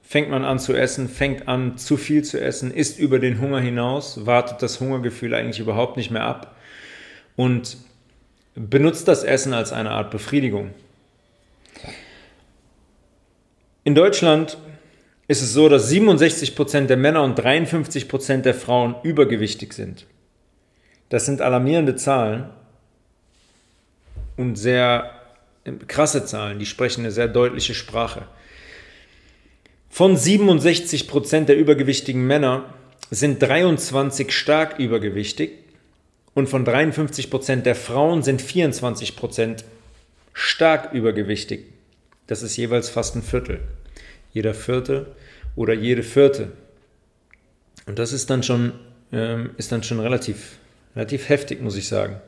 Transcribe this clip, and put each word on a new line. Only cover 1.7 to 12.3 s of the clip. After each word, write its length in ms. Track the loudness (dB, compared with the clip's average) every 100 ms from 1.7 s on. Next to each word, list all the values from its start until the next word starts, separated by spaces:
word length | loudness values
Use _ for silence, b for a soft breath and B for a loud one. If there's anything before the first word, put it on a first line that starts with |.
| -6
zu 200 | -2 -2
viel 260 | 2 0
zu 180 | 0 -4
essen, 320 | -4 -6 -8
isst 280 | -4 -4 -2
über 180 | 0 2
den 220 | 2 -2
Hunger 180 | -2 -2
hinaus, 680 | -2 -2 -2 -4 -6 -8 2
wartet 360 | 2 2 -4
das 160 | -6 -4
Hungergefühl 560 | -4 -4 -4 -6 -4
eigentlich 240 | -4 -4 -6
überhaupt 380 | -4 -2 -2 -4
nicht 160 | -6
mehr 100 | -4
ab 320 | -4 -6 -12 B B B B B B B B
und 440 | -2 0 0 -4 -16 -20 _ _ _ _ _ _
benutzt 540 | -14 0 4 4 2 2
das 160 | 2
Essen 280 | 4 0 0
als 180 | -2 -2
eine 180 | -4 -4
Art 220 | -4 -6
Befriedigung. 580 | -8 -2 0 0 -4 -6 -12 -20 _ _ _ _ _ _ _ _ B B B B B B